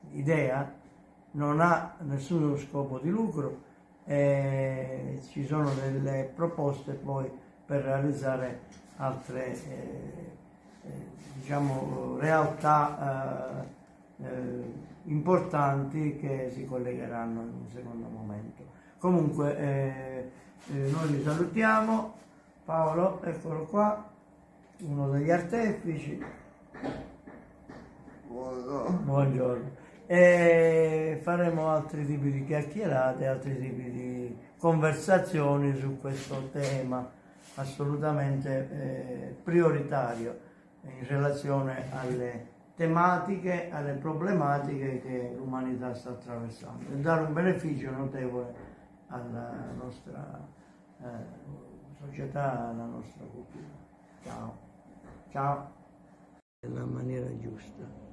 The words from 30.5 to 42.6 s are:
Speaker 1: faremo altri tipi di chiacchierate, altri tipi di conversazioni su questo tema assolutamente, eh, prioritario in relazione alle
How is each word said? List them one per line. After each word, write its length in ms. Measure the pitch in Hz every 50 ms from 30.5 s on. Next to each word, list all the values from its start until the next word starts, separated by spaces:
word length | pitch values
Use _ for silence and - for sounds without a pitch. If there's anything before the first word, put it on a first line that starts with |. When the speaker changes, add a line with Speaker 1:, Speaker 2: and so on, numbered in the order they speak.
| 165 165 165 165 160 160 160 160 156 156 156 160 156 147
Speaker 1:
faremo 480 | - 175 170 175 180 170 165 160 156 160
altri 360 | 156 156 147 - - 151 147
tipi 260 | 139 151 143 139 139
di 140 | 139 135 135
chiacchierate, 840 | 143 156 147 143 147 - 208 220 170 139 131 131 131 131 131 139
altri 300 | 135 131 135 - 143 135
tipi 340 | 123 131 131 131 127 127 123
di 460 | 120 120 123 127 123 123 123 120 110 - - - -
conversazioni 1160 | - - 165 165 160 151 156 143 139 - - 190 180 - - - 156 143 143 143 143 143 139 135
su 220 | 135 135 139 135 -
questo 500 | - 139 135 135 - - 139 135 135 135
tema 580 | - 147 139 135 139 131 127 127 127 123 123 - - - - - - - - - -
assolutamente, 1120 | - 135 135 - - 143 143 147 143 151 151 147 143 139 139 135 135 139 139 135 135 135 -
eh, 640 | - 147 135 131 131 131 127 127 127 135 - - - -
prioritario 960 | - 175 165 175 170 160 147 143 139 - 147 135 127 117 117 117 113 120 - - - - - - - - - - -
in 240 | 135 131 131 127
relazione 760 | 123 143 139 139 143 143 - - 143 139 135 135 135 131 131 131 131
alle 560 | 139 135 131 127 123 123 123 123 120 113 - - - -